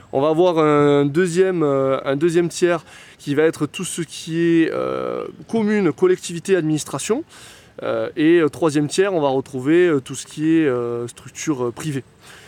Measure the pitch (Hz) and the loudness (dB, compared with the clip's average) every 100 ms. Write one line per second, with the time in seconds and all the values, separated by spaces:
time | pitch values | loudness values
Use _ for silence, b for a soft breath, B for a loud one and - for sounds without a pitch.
0 | - 131 147 156 180 160 151 147 147 143 | -6 0 0 4 2 4 4 4 4 4
1 | 143 147 185 165 190 180 151 139 135 131 | 2 0 0 2 0 2 0 0 0 0
2 | 139 139 170 165 175 - 175 170 - B | -2 0 2 2 0 0 0 0 -4 B
3 | B B - 139 160 - 147 - 180 - | B B -4 2 2 2 -6 -6 -10 -8
4 | 160 - - 165 170 165 160 64 64 65 | -10 -10 -8 -2 2 4 2 0 -4 -4
5 | 64 60 - - - 226 208 214 175 - | -4 -6 -8 -12 -6 -2 0 2 0 2
6 | 185 180 - 170 175 185 156 151 - 139 | 0 0 -4 -10 -2 0 0 -2 -4 -8
7 | - 240 330 B B B B - 117 117 | -4 -4 -4 B B B B -10 -6 -4
8 | 110 143 156 175 151 - 170 147 147 - | -4 0 4 4 2 0 0 0 -2 0
9 | 196 180 143 135 131 131 127 165 180 147 | 0 2 0 0 -4 -6 0 4 4 2
10 | 127 135 - - 156 165 151 123 120 120 | -2 -14 -14 -4 0 2 2 0 -4 -6
11 | 120 - - - 156 135 123 113 156 139 | -8 -12 -20 -12 -6 -4 -4 -6 -6 -8
12 | - _ B B | -8 _ B B